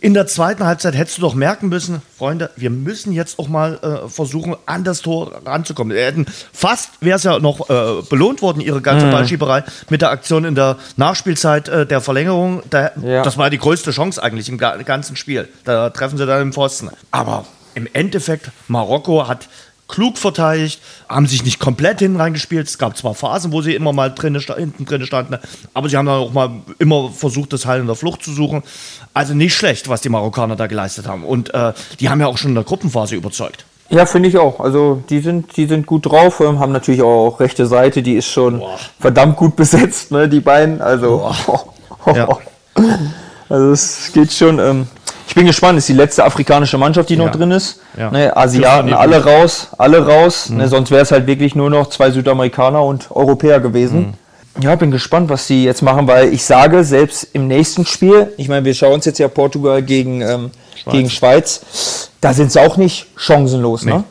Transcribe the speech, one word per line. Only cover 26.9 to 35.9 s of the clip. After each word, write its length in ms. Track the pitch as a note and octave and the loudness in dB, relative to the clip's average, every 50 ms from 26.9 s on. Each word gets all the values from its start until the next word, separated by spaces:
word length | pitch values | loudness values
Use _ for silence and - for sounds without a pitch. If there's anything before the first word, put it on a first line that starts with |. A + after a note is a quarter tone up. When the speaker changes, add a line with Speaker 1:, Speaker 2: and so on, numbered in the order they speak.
| D#3 C#3+ C3 B2+ | 2 2 -2 -6
Speaker 1:
versucht, 420 | - - D#3 C#3 A#2 C#3 C#3+ C#3+ | -10 -6 -6 -4 -4 -6 -8 -6
das 140 | C#3+ C3 - | -8 -8 -4
Heil 140 | B2 B2+ C3 | -4 -4 -4
in 60 | B2 A2+ | -2 -6
der 80 | A2+ | -6
Flucht 260 | - D#3 F3 E3 - | -6 -6 -8 -8 -8
zu 100 | - D#3+ | -12 -10
suchen. 300 | D3 C#3+ D3+ C#3 D3+ D3 - - - - - - - - A2 _ _ | -4 -4 -4 -4 -4 -8 -10 -12 -20 -20 -20 -20 -20 -20 -20 _ _
Also 200 | C#3 C#3+ C3+ D3 | -4 -4 -2 0
nicht 180 | D3 D#3+ F3 - | 0 0 0 0
schlecht, 340 | - A3 F3+ A#2+ - - C3 | 0 -2 -2 -2 -4 -6 -6
was 120 | B2 A2 | -6 -6
die 80 | - C3+ | -4 -4
Marokkaner 460 | A#2 G#2+ G#2 A2 - B2+ A#2 A2 A2+ | -4 -2 -4 -4 -4 -4 -4 -4 -4
da 140 | G2+ A2+ G2+ | -6 -6 -6
geleistet 400 | G#2+ G#2 F#2+ F#2+ - - G2+ - | -6 -8 -8 -8 -10 -12 -12 -12
haben. 160 | F#2+ F#2 D#2+ | -12 -10 -6
Und, 280 | D2 C3 A#2+ A2+ - - | -4 -4 -4 -4 -4 -4
äh, 180 | B2 A#2+ A2+ G#2+ - - - - - | -2 -2 -2 -4 -8 -18 -20 -8 -4
die 100 | C3 B2+ | -4 -2
haben 120 | C3+ D3 | 0 0
ja 80 | D3 C3+ | 0 -2
auch 100 | B2 - | -2 -4
schon 120 | - C#3+ | -4 -2
in 20 | B2+ | -2
der 80 | A2+ | -2
Gruppenphase 540 | G#2+ - F#3+ F#3+ - D#3+ A#2 A#2 G#2 G2+ A#2 | -2 -4 -6 -4 -4 -4 -4 -4 -4 -4 -6
überzeugt. 480 | F2+ F2 G2+ - - A2 - - - - _ _ _ _ _ | -8 -8 -10 -10 -10 -10 -12 -12 -18 -20 _ _ _ _ _
Speaker 2:
Ja, 180 | E3+ E3+ F3 | 4 4 4
finde 220 | F3 - F3+ F3+ F#3 | 4 2 2 4 4
ich 100 | F3 F3+ | 4 4
auch. 220 | D#3+ C#3 - - | 4 2 0 -2
Also 420 | - C3 C3+ D3 D3 D3 C#3 C3 B2+ - | -2 0 2 2 2 2 0 -2 -4 -4
die 80 | D3 D3 | -4 -2
sind, 380 | C#3+ E3+ F3 F3 E3 - - | -2 -2 -4 -4 -6 -6 -4
die 100 | - D#3 | -2 0
sind 200 | D3 D#3 D#3 D3 | 0 0 -2 0
gut 180 | - | 0